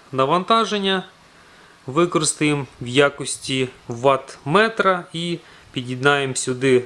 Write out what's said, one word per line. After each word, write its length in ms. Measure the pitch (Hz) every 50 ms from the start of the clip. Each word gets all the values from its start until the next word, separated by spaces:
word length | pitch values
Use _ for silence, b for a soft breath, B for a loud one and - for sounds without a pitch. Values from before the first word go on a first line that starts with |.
| - -
навантаження 920 | 135 131 135 139 160 180 185 - 226 226 220 185 208 202 196 196 190 185 185 - - B B B B B B B B B B B B B _
використаємо 800 | 127 127 160 175 170 - 170 156 - - - 156 147 147 143 135 - - -
в 60 | 127
якості 840 | 120 120 139 143 139 - - 135 131 - - - - 135 131 131 127 - - -
ваттметра 1160 | - 120 117 123 139 135 131 - - - - - 139 160 202 220 220 220 - 190 190 185 175 160 - -
і 260 | 165 170 175 170 156 B B B B B B
під'єднаємо 640 | - 135 123 123 127 127 135 143 143 139 139 131 127
сюди 480 | - - 135 127 123 135 135 127 123 120